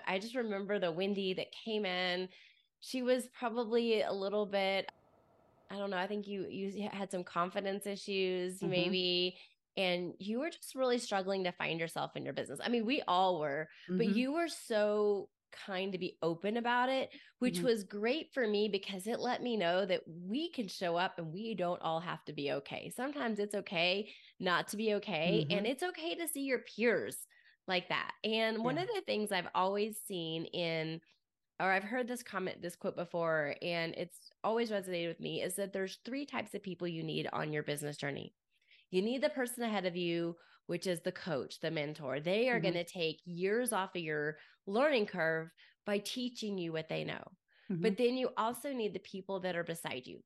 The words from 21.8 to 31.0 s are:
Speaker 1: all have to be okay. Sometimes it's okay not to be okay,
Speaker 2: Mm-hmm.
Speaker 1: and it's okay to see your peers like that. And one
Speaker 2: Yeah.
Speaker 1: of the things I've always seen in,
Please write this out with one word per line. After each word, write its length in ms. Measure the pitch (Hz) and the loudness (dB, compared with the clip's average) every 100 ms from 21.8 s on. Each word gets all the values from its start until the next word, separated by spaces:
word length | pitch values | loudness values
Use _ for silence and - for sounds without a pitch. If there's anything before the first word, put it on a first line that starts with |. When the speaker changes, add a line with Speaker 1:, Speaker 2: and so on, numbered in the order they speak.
Speaker 1:
all 180 | - 160 | 0 -2
have 220 | 170 156 - | -2 -6 -8
to 80 | |
be 180 | 151 139 | -4 -2
okay. 400 | 135 139 - - 185 | -2 -4 -8 -8 -6
Sometimes 440 | 262 285 247 208 | -6 -2 -2 0
it's 160 | 208 208 | -2 -2
okay 560 | 185 175 175 190 214 - - - | -2 2 2 2 -2 -10 -20 -4
not 280 | 185 170 160 | 2 2 2
to 100 | 202 | 0
be 160 | 220 208 | 2 2
okay, 500 | 208 165 165 208 143 | 0 0 4 4 4
Speaker 2:
Mm-hmm. 100 | 202 | 2
Speaker 1:
and 80 | 214 | 0
it's 160 | 277 | 0
okay 300 | 359 349 320 330 | -2 -4 -4 -4
to 120 | 330 | -4
see 140 | 277 | -4
your 180 | 277 240 | 0 -2
peers 560 | - - 233 185 107 - - _ - _ - | -2 0 4 4 0 -6 -12 _ -20 _ -2
like 220 | 185 180 | 0 2
that. 220 | 151 - - | -2 -2 -4
And 400 | 214 220 226 226 | -2 2 2 2
one 120 | 233 294 | 0 0
Speaker 2:
Yeah. 80 | |
Speaker 1:
of 40 | 370 | 0
the 80 | 415 | -2
things 300 | 359 208 208 | 0 0 2
I've 160 | 185 170 - | 0 0 2
always 420 | 185 202 220 214 - | 2 2 0 -4 -6
seen 400 | 185 165 160 165 | -4 -2 -2 -4
in, 560 | 170 170 165 160 165 | -2 0 0 -2 -4